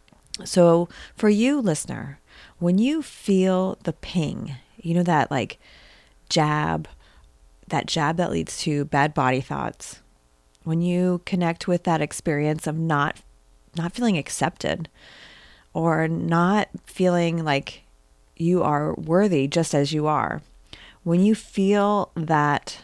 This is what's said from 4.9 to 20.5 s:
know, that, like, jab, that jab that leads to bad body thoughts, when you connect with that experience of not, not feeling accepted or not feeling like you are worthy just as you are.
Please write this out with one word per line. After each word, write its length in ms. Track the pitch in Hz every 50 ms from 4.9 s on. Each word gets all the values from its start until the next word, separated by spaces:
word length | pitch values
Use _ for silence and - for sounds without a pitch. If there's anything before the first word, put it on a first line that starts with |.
| 170
know, 80 | 180
that, 280 | 175 175 160 147 - -
like, 280 | 147 127 - - - - _ - - - - - - - _ _ _ _ _ -
jab, 580 | - 160 151 151 151 151 151 - 160 160 156 - - - - - _ - - - _ _ _ - _ _ - -
that 180 | 165 143 -
jab 300 | - - 165 147 151 165
that 140 | 175 175 -
leads 280 | - 165 156 - - -
to 260 | - 156 147 143 143
bad 260 | - - 139 147 151
body 280 | - 151 131 127 131 131
thoughts, 600 | 127 - - 139 113 - - - - - - - _ _ _ _ _ _ _ _ _ _ _ _
when 180 | - 165 160 165
you 400 | 175 180 175 180 180 180 180 175 -
connect 420 | - 190 180 175 165 165 - - 185
with 160 | 175 175 -
that 160 | 175 165 156
experience 640 | 151 - - - - 170 147 147 151 151 156 156 -
of 120 | 156 156 160
not, 380 | 165 165 151 143 143 156 - - - - _ _ _ _ _ _ _ _ -
not 160 | 165 165 175
feeling 240 | - 240 247 220 185
accepted 720 | 147 - - - - 131 175 - - - - - - 160 - _ _ - - - - - - - - - - - - _ _ -
or 340 | 160 165 165 156 160 160 160
not 600 | 165 165 170 165 165 170 175 185 208 208 - - - - -
feeling 580 | - - - 185 180 175 170 170 170 170 165 160
like 400 | 151 139 139 143 - - - - _ _ _ _ _ _ _ _ _ _
you 260 | - 165 175 180 175
are 320 | - 151 147 143 151 156 160
worthy 520 | - 160 156 170 190 214 202 175 139 135 147
just 260 | - 165 165 - -
as 180 | 143 143 143
you 140 | 156 151 151
are. 360 | 151 151 131 - - - 156 - _